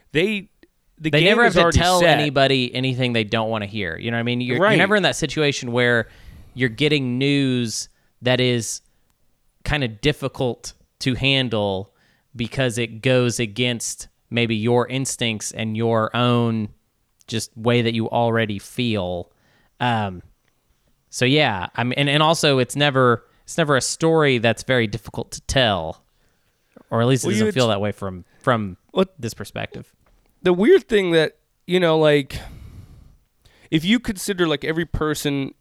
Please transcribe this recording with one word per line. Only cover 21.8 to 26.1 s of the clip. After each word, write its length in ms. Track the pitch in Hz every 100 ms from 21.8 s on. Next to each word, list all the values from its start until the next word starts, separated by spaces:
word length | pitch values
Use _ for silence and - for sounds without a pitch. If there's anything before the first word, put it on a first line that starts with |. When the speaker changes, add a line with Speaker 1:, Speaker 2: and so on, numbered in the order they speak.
Speaker 2:
mean, 100 | 120 135
and, 120 | 143
and 140 | 143
also 360 | 156 165 156 135
it's 180 | 123 139
never, 480 | 147 131 127 113 _ _
it's 140 | - -
never 180 | 151 135
a 40 |
story 580 | - - 165 160 147 123
that's 240 | 113 113
very 240 | - 131 110
difficult 440 | 113 - - -
to 80 | -
tell, 600 | - 139 120 95 80 - _